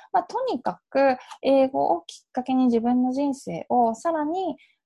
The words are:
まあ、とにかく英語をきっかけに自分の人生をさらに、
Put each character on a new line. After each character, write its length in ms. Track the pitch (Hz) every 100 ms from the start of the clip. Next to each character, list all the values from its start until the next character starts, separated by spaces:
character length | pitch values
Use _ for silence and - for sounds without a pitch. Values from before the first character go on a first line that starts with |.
| -
ま 80 | -
あ、 20 |
と 200 | - 453 523
に 160 | 277
か 180 | - - _
く 260 | 269 277 254 - -
英 260 | 269 269 262
語 260 | 269 277
を 80 | 339 -
き 180 | - _
っ 60 |
か 100 | -
け 120 | 254
に 120 | 262 254
自 140 | 233
分 220 | 240 247
の 100 | 254
人 220 | 254 285
生 320 | 262 - 165 -
を 260 | 247 233
さ 180 | 226 339
ら 120 | 320
に、 320 | 294 359 359 - _ _